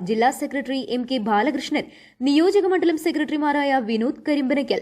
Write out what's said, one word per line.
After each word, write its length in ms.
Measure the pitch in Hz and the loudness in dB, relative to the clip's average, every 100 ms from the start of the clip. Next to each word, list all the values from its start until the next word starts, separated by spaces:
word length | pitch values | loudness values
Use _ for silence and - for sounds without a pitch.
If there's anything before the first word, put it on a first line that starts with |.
| 185 | -2
ജില്ലാ 200 | 220 240 - | 2 0 0
സെക്രട്ടറി 380 | 285 277 254 269 247 247 | -4 -4 -4 -4 -4 -4
എം 60 | 247 | -2
കെ 80 | 262 214 | -2 0
ബാലകൃഷ്ണൻ, 560 | 208 254 285 - 302 - - - - 262 | 2 2 -2 -2 -4 -6 -14 -20 -4 2
നിയോജക 380 | 285 349 403 359 | 4 4 4 2
മണ്ഡലം 260 | 370 339 320 | 2 2 0
സെക്രട്ടറിമാരായ 760 | 349 311 285 294 294 285 285 269 214 | 0 -2 -2 -2 0 0 2 0 0
വിനോദ് 340 | 220 240 - - | -2 -2 -2 -2
കരിമ്പനയ്ക്കൽ, 540 | 294 254 240 233 202 | 0 0 0 0 -2